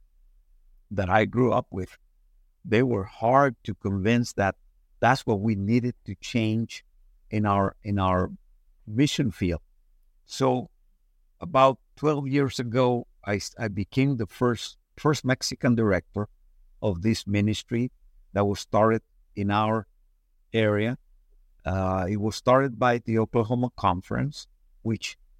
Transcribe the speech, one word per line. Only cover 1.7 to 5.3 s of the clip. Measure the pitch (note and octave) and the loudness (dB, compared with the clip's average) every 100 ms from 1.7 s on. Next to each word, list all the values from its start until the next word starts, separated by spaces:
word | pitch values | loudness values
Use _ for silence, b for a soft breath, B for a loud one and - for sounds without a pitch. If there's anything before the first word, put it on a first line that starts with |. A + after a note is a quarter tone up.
with, | F#2+ F#2 - _ _ _ _ _ _ - | -10 -12 -14 _ _ _ _ _ _ 0
they | A2 | 2
were | C3 A2 F#2+ | 2 0 -6
hard | - A2+ C3 C#3 A#2 | -2 4 6 4 0
to | - G2+ | -10 -8
convince | G2+ G2 G2 A#2+ A#2 | -4 0 2 2 0
that | - G2 - _ _ _ - | 0 -2 -2 _ _ _ 0
that's | A2+ C3 | 2 2
what | - | 0